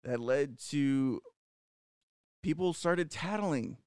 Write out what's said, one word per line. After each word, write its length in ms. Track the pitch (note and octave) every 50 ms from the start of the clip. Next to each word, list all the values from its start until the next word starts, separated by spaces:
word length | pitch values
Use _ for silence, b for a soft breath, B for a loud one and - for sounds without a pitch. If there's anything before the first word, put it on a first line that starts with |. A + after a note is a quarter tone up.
| -
that 140 | B2 B2 A#2
led 400 | A#2 A#2+ C3 C#3+ C#3+ C#3+ A#2 -
to 640 | - - D3 C#3+ C#3 C#3 C3+ C3+ C3+ C3 A#2 - _ - _ _ _ _ _ _ _ _ _ _ _ _ _ _ _ _ _ _ _ _ _ _
people 300 | - C#3+ D#3 E3 F#3 F3+
started 380 | E3 - - E3+ F3 F3 E3+ D3+
tattling 680 | - - E3 F#3 G#3 G#3+ G#3 F#3 D3+ B2+ A2 - - - _